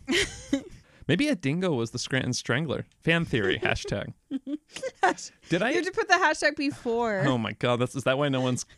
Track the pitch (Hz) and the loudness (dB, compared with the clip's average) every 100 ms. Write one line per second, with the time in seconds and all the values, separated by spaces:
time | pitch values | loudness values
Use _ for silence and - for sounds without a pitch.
0 | - 359 - - - 277 - - _ - | -2 -2 -2 -6 -4 -4 -4 -20 _ -12
1 | - 175 302 220 135 170 185 123 113 120 | -2 0 2 0 -2 0 0 0 -2 -6
2 | - 131 127 117 - 123 156 - - _ | -4 -2 -2 -4 -2 -2 0 -4 -6 _
3 | 160 170 165 123 98 71 - - - 101 | 0 2 2 0 2 0 0 -2 -2 -4
4 | - - - 269 269 294 _ - 523 - | -6 -12 -8 -8 -6 -10 _ -10 -10 0
5 | - - - _ - 170 233 339 359 440 | 0 0 -10 _ -2 0 2 0 0 -2
6 | 415 359 311 311 302 302 285 - 247 233 | 2 4 4 4 0 0 -4 -2 -2 0
7 | 233 196 143 123 104 107 123 120 123 120 | 0 2 2 2 0 0 0 2 0 0
8 | 127 131 147 131 127 120 - | 2 2 2 2 2 -2 -6